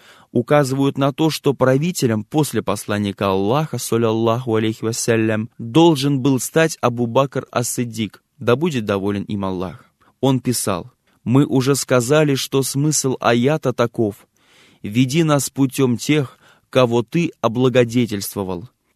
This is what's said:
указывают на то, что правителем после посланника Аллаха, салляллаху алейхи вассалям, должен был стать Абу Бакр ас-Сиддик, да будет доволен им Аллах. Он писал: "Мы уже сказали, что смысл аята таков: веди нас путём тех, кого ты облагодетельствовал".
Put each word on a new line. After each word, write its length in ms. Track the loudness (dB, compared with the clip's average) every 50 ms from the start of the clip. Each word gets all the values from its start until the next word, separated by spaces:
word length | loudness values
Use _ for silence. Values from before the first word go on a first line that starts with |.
| _ -20 -20 -20 -12 _
указывают 640 | -2 -2 0 2 2 2 2 2 0 0 0 0 0 0
на 140 | -2 -2
то, 180 | 0 0 0 0
что 240 | 0 0 0 -2 0
правителем 720 | 2 2 2 2 2 0 -2 -2 -2 0 0 0 -2 -4
после 380 | -2 -2 0 0 0 -2 -4
посланника 680 | -4 -4 -4 -6 -6 -4 -4 -2 -2 -4 -2 -2 0 0
Аллаха, 480 | 0 0 0 0 0 0 -2 -4 -6 -8
салляллаху 760 | -6 -2 -2 0 0 0 0 0 2 0 0 0 -2 -2 -2
алейхи 280 | 0 0 -2 -4 -4 -6
вассалям, 680 | -6 -6 -4 -2 0 0 2 2 0 0 -2 -4 -8 _ -12
должен 640 | -10 0 4 4 6 6 4 2 0 0 0 0
был 180 | 2 2 0 0
стать 380 | -2 -2 0 0 0 0 0 -2
Абу 280 | -2 -2 0 -2 -2 0
Бакр 380 | 0 0 0 0 -2 -6 -8 -4
ас-Сиддик, 720 | -4 -4 -4 -4 -4 -4 -6 -4 -4 -4 -4 -6 -6 -10 _ _ _ -6
да 180 | 0 0 2
будет 300 | 2 2 0 -2 -2 -2
доволен 380 | -2 -2 0 0 -2 -2 -2 -4
им 200 | -4 -4 -4 -4
Аллах. 420 | -4 -4 -6 -6 -8 -10 -14 -20 _ _ _ _ _ _ _
Он 180 | 0 0 0 0
писал: 520 | 0 -2 -2 -2 -2 -2 -4 -4 -6 -10 -16 _ _ _ _ _ _
"Мы 200 | 2 4 4 4
уже 300 | 4 2 0 2 2 0
сказали, 600 | 0 0 0 0 0 2 2 2 2 4 2 2
что 280 | -2 -2 -2 -2 -2 -2
смысл 540 | -2 -2 -2 0 0 0 0 -2 -2 -4 -2
аята 540 | 0 2 2 4 2 2 0 0 0 -2 0
таков: 540 | 0 -2 -2 0 -2 -2 -2 -4 -6 _ _ _ _ _ _ _ _ _ _ _ _
веди 420 | -12 -2 0 2 2 2 2 2 2
нас 260 | 2 2 0 0 -2
путём 480 | -2 -2 -2 0 0 0 0 0 0 -2
тех, 400 | -2 0 0 0 0 -2 -6 _ _ _ _ _ _ _
кого 340 | 2 2 2 4 2 0 -2
ты 280 | -2 -2 -2 -2 -2 -2 _
облагодетельствовал". 1300 | -2 -2 0 2 2 2 4 4 2 2 2 0 0 0 -2 -6 -8 -8 -8 -6 -6 -6 -6 -8 -10 -14 _ _ _ _ _